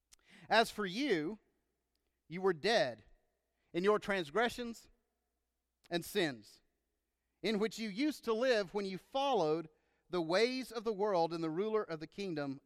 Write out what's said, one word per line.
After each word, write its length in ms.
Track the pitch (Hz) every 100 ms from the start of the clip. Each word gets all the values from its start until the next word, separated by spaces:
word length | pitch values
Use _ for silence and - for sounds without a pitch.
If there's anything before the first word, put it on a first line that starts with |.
| _ - _ - 170
"As 220 | 214 220
for 160 | - 196
you, 500 | 202 285 170 156 214 _ _ _ _ _ _ _ _ -
you 140 | 170
were 100 | 196
dead 520 | 160 190 220 135 113 - _ _ _ _ _ _ 170
in 80 |
your 160 | 196 208
transgressions 880 | - 196 147 156 - - 233 220 - _ _ _ _ _ _ _ _ _ -
and 120 | 170
sins, 580 | - 202 160 113 - - _ _ _ _ _ _ _ -
in 160 | 202 208
which 180 | 220 -
you 120 | 220
used 360 | 190 302 - 233
to 80 |
live 400 | 220 262 220 185
when 120 | 208 196
you 100 | 185
followed 720 | - 269 277 226 156 160 160 _ _ _ -
the 100 | 175
ways 520 | 160 185 240 262 233
of 120 | 226
the 80 | 220
world 400 | 190 214 180 165
and 120 | 170
the 60 | 160
ruler 320 | 165 214 214
of 160 | 196 160
the 80 | 160
kingdom 520 | - 196 147 143 135